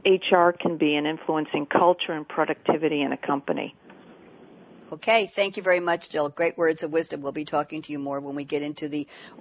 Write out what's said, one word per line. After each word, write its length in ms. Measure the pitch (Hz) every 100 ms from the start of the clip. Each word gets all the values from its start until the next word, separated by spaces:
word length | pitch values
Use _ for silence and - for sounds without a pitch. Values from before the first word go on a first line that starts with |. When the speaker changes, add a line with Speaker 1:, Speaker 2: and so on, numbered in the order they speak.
| 196
Speaker 1:
H 260 | 190 -
R 220 | 185 175
can 240 | 175 175 160
be 180 | 156 147
in 120 | 151
influencing 580 | 156 - 156 151 151 147
culture 460 | - 175 175 -
and 160 | 160 151
productivity 760 | - 151 151 - 156 156 147
in 100 | 135
a 60 | 135
company. 560 | - 139 147 151 - - - - - - - - - - - - -
Speaker 2:
Okay, 340 | 151 - 226 190
thank 320 | - 196 196
you 60 |
very 160 | 185 180
much, 300 | 175 170 -
Jill. 200 | 156 147
Great 300 | 147 165 170
words 240 | 165 160
of 80 | 156
wisdom. 320 | 160 165 151
We'll 80 | 139
be 120 | 151
talking 380 | 151 151 151 156
to 100 | 151
you 60 | 147
more 220 | 139 139
when 160 | 143 143
we 80 |
get 180 | 143 147
into 260 | 147 151 151
the 200 | 147 147 - - -